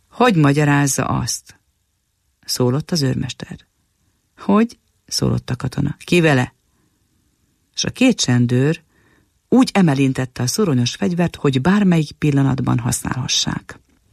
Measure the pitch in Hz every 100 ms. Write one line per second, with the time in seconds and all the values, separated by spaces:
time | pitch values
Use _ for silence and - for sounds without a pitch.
0 | _ - 247 170 143 143 147 143 139 -
1 | - 131 123 - - _ _ _ _ _
2 | _ _ _ _ - - 123 139 - 175
3 | 135 131 131 - - 180 _ _ _ _
4 | _ _ _ - - 202 233 - _ _
5 | _ - 131 123 - 127 131 - 143 -
6 | - 175 160 131 123 _ _ _ _ _
7 | _ _ _ _ _ _ _ - - -
8 | 254 - - 123 120 123 143 165 _ _
9 | _ _ _ _ _ 240 262 202 180 135
10 | 135 131 127 - 123 - 196 127 123 -
11 | 196 175 170 - 143 131 147 208 190 165
12 | 147 - 151 139 135 131 123 123 120 120
13 | - 127 127 - - - - - _ _
14 | _